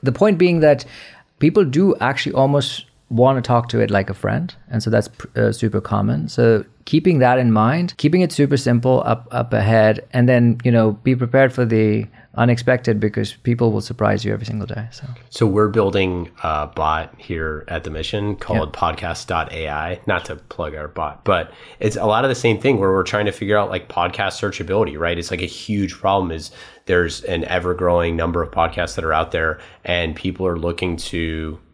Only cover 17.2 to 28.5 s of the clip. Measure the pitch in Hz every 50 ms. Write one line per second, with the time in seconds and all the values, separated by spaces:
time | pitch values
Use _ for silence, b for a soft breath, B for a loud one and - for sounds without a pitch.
17.2 | - - 90 80 80 80 78 76 76 - 85 80 - 80 76 78 78 - - 107
18.2 | 101 104 101 - - - 87 82 78 73 - - - 82 80 - - 85 82 -
19.2 | - - 92 82 78 - - 82 80 76 73 76 78 85 90 - - - 98 87
20.2 | - - - 73 - _ - - 85 76 76 76 76 73 - 85 80 73 71 -
21.2 | _ - 95 87 78 - B B B B B B - 107 110 120 101 110 104 113
22.2 | 131 135 123 - - 117 110 - - 139 135 104 98 95 95 95 90 - - 104
23.2 | 104 101 - - - 98 107 104 101 95 92 90 87 - - - 87 90 - -
24.2 | 101 95 - - - 101 95 - 82 80 92 104 110 82 71 76 82 85 87 85
25.2 | 82 - 95 87 87 82 - - - - 104 101 98 92 - - - 95 98 98
26.2 | 92 85 80 80 78 - B B B B B B B - 92 87 87 80 - -
27.2 | - - 90 85 78 - 90 90 87 90 90 87 90 87 87 87 85 85 82 82
28.2 | 82 85 85 87 82 80